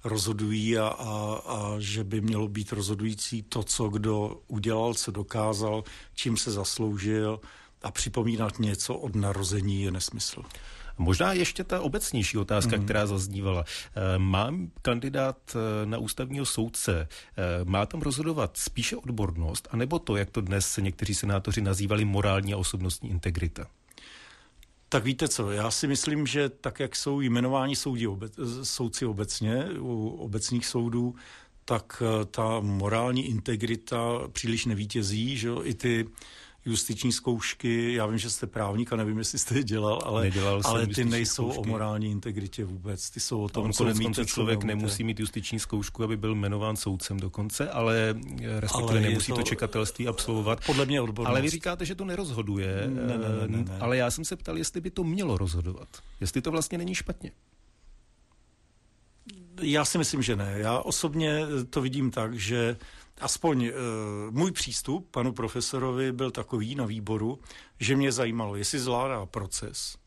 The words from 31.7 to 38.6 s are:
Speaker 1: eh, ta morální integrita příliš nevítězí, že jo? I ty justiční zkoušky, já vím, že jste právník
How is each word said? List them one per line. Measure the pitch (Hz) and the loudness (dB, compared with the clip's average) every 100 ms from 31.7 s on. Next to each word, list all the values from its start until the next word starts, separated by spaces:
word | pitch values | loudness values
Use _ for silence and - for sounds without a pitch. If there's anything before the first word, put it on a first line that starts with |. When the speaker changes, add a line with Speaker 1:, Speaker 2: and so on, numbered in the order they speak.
| 113 - - 117 110 | -2 -2 -2 2 2
Speaker 1:
eh, | |
ta | 104 - 110 113 | 0 0 0 2
morální | 101 98 101 113 120 127 131 | 0 0 2 2 2 2 0
integrita | 110 - 113 113 113 - 120 117 120 - | -2 0 0 0 -2 -2 0 0 0 -4
příliš | - 117 113 123 | -4 0 0 0
nevítězí, | 104 104 117 98 107 120 135 | 0 0 0 0 0 0 0
že | 117 | -2
jo? | 120 | -2
I | - | -2
ty | 113 123 117 113 - - - - - | 0 2 2 0 -8 -20 -20 -20 -12
justiční | - 110 - 107 127 | -2 0 0 0 0
zkoušky, | 117 - 117 - - 123 117 120 | 0 0 0 -2 -2 0 2 2
já | 120 107 | 2 0
vím, | 110 | 0
že | 110 | -2
jste | - 110 | -4 -4
právník | - | -2